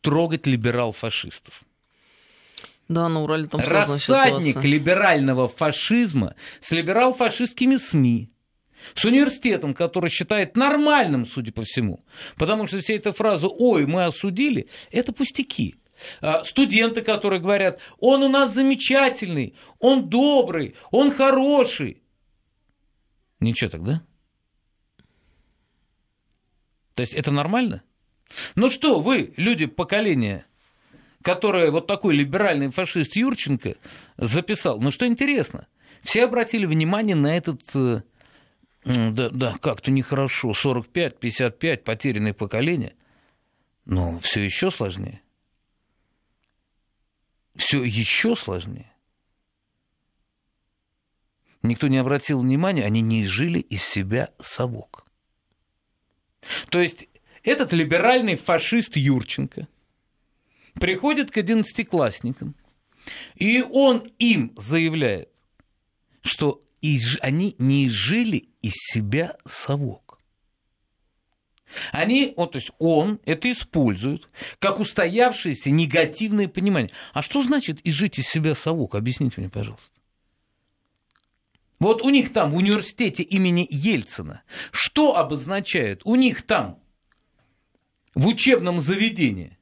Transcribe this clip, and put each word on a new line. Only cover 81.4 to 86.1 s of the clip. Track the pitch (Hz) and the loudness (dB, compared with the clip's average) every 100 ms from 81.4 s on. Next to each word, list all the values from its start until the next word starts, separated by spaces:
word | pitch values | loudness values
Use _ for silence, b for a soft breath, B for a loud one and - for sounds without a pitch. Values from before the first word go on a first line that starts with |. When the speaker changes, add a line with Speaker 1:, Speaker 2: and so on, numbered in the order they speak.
| _ _ _ _ | _ _ _ _
Speaker 1:
Вот | 185 226 | 0 2
у | 254 | 4
них | 277 - | 4 4
там | 220 156 | 0 0
в | 156 | 2
университете | 202 208 190 - 220 - | 2 0 -2 -4 -4 -2
имени | 165 190 185 175 175 | -2 0 2 2 0
Ельцина | 139 175 170 - - 78 - _ B B | -2 0 -2 -4 -12 -14 -16 _ B B
что | - - - 302 180 | -6 -4 2 4 4
обозначает? | 143 147 131 196 - 175 113 98 | 0 -4 -4 -6 -2 -2 -2 -4
У | - | 0